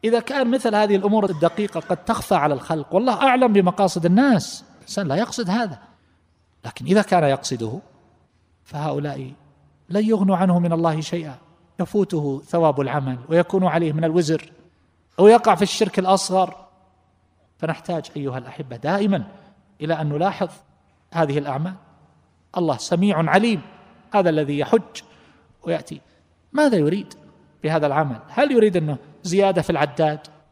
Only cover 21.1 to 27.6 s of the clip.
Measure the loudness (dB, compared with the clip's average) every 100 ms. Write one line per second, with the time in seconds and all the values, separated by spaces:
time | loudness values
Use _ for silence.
21.1 | -4 -2 -2 -4 -6 -6 -10 _ _ _
22.1 | _ _ _ _ -4 -2 -2 -2 0 2
23.1 | 2 2 0 0 -4 -8 -20 -20 _ _
24.1 | -2 0 0 -2 -4 0 -2 -2 -18 -20
25.1 | _ _ _ _ _ -8 -8 -8 -20 _
26.1 | _ _ _ _ 0 2 4 2 0 -8
27.1 | -18 -20 _ _ _